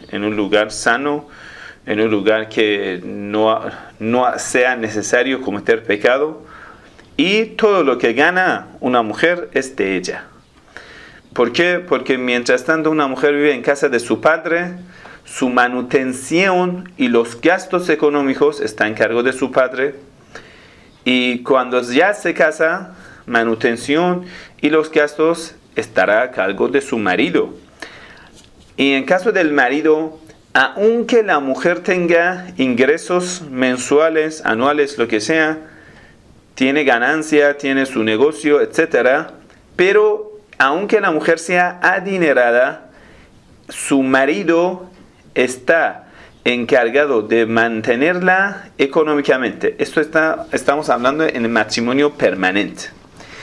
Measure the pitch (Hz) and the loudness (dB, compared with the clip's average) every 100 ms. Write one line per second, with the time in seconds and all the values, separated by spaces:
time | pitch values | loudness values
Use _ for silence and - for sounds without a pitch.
0 | - 101 104 107 98 104 110 - - 117 | -12 -6 -4 -2 0 0 0 -2 -2 0
1 | 143 147 - - - - - - - 104 | -2 -4 -8 -20 -20 -20 -20 -16 -4 0
2 | 113 104 98 110 110 120 107 101 98 90 | 0 2 2 0 -2 0 0 0 -2 -6
3 | 104 101 101 107 110 110 - - - - | -10 -10 -6 0 2 0 -4 -12 -18 -8
4 | 110 123 123 - - 131 123 123 110 107 | -2 0 0 -4 -2 0 0 -2 -4 -6
5 | 101 123 127 131 107 101 95 113 - 104 | 0 0 0 -4 -6 -4 -2 -2 -2 0
6 | 123 131 151 160 - - - - - - | 0 0 -2 -6 -18 -20 -20 -20 -20 -20
7 | - - 170 214 220 - 220 196 139 120 | -8 -2 0 0 -2 0 2 2 2 0
8 | 123 117 160 180 180 110 95 - 131 123 | 0 2 2 2 0 -2 -8 -8 0 0
9 | 110 104 165 175 - - 131 - 95 95 | 0 0 0 0 -4 -4 -4 -4 -2 -2
10 | 90 - - - _ _ _ - - - | -6 -10 -14 -20 _ _ _ -20 -20 -20
11 | - - _ - 117 123 175 180 180 127 | -20 -20 _ -2 0 2 0 0 -2 -4
12 | - 131 127 123 120 127 127 160 156 156 | -2 -2 0 -2 2 0 0 -2 0 0
13 | 139 131 147 143 147 127 123 143 143 120 | -2 0 0 2 2 0 -2 0 0 0
14 | - 110 156 165 165 165 180 180 - - | -2 0 2 0 0 -4 -4 -10 -18 -20
15 | - - - - 131 123 123 127 123 143 | -20 -20 -18 -6 0 2 0 -2 0 0
16 | 131 127 - 165 196 180 180 175 - - | 0 -6 -2 0 2 2 0 -4 -10 -4
17 | 127 117 117 - 160 190 - 180 180 156 | 2 2 0 0 0 0 0 -2 0 0
18 | 151 143 139 131 143 151 110 - 107 110 | 2 2 0 0 0 0 -6 -2 -2 0
19 | 110 117 123 127 131 135 127 127 143 - | 0 2 0 -2 0 0 0 0 -4 -6
20 | - - - - - - - - - _ | -18 -20 -20 -20 -20 -20 -20 -20 -20 _
21 | 123 127 123 120 123 135 123 123 120 127 | -2 0 0 -2 0 2 2 -2 0 2
22 | 185 208 175 165 165 151 160 185 190 - | 2 0 -4 0 0 2 -2 -2 -8 -18
23 | - - - 117 113 110 123 117 127 151 | -20 -20 -4 0 0 0 -2 -2 -2 0
24 | 180 180 180 - - - 147 156 156 156 | 0 -2 -6 -18 -20 -6 0 0 0 0
25 | 147 - 160 165 - - _ - 110 - | 0 0 0 0 -8 -18 _ -8 -2 0
26 | 92 107 127 - 95 101 120 139 139 117 | 2 2 0 -2 -4 -2 0 0 -2 -2
27 | 101 90 156 165 - - - - - - | 0 0 0 0 -2 -8 -20 -20 -20 -20
28 | - - - - - - - - 139 135 | -20 -20 -20 -20 -20 -20 -14 -2 0 0
29 | 131 185 233 190 160 143 123 143 156 156 | 0 0 2 0 2 2 2 2 2 2
30 | 160 - - - _ 131 135 - 214 233 | -2 -10 -20 -20 _ 0 0 2 0 2
31 | 226 240 208 151 135 127 170 175 190 180 | 2 2 2 0 0 0 0 0 -2 0
32 | 175 170 175 180 - - 131 120 131 160 | 2 2 2 -4 -8 -2 0 2 2 2
33 | - 180 180 - 151 127 131 127 - 143 | 0 -2 -2 -8 -10 -2 -2 -2 0 2
34 | 160 160 156 156 - 113 135 147 139 - | 4 2 -2 -4 -2 0 2 2 -2 -2
35 | 117 110 104 160 156 156 - - - - | -2 0 0 0 0 -2 -12 -20 -20 -20
36 | - - - - _ - 131 143 135 117 | -20 -20 -20 -20 _ -2 0 2 2 2
37 | 127 156 156 151 143 143 143 135 135 120 | 2 0 0 2 4 2 -2 -2 0 -2
38 | 110 110 143 156 151 147 110 - 160 123 | 0 2 2 2 2 2 2 0 2 2
39 | 123 143 160 - - - _ - 185 202 | 2 2 -2 -14 -20 -20 _ 0 4 4
40 | 214 208 - - - - 135 160 202 214 | 4 0 -6 -18 -12 0 2 2 0 0
41 | 196 156 151 165 - 180 180 180 175 190 | 2 0 0 0 0 0 0 0 0 0
42 | 185 190 165 123 120 120 135 156 - - | -2 0 2 4 4 4 2 -2 -16 -20
43 | - - - _ _ - - - - 139 | -20 -20 -20 _ _ -20 -18 -12 -2 0
44 | 131 135 135 185 165 165 180 185 - - | 2 2 2 0 2 2 2 -2 -12 -20
45 | - _ - - 127 127 - 165 127 92 | -20 _ -6 -2 -2 -2 0 2 0 -4
46 | - - - - - 123 117 135 117 131 | -16 -20 -20 -4 -2 -2 2 2 2 2
47 | 147 120 107 113 113 117 117 110 110 120 | 2 0 2 2 2 2 0 0 -2 0
48 | 151 180 185 185 196 196 - - 139 170 | 0 2 2 2 0 -6 -12 -2 0 2
49 | 156 147 143 131 120 - 98 - 143 160 | 2 0 0 0 -2 -2 -4 -4 -4 -2
50 | 151 160 160 - - 131 - 147 151 120 | 0 0 0 -2 -6 -2 0 0 0 0
51 | 123 151 156 127 113 117 110 - 117 131 | 0 0 -2 -2 0 0 0 -2 0 2
52 | 147 147 107 95 92 101 - - - - | 0 2 0 2 0 0 -2 -8 -16 -18
53 | - - - - | -20 -20 -20 -20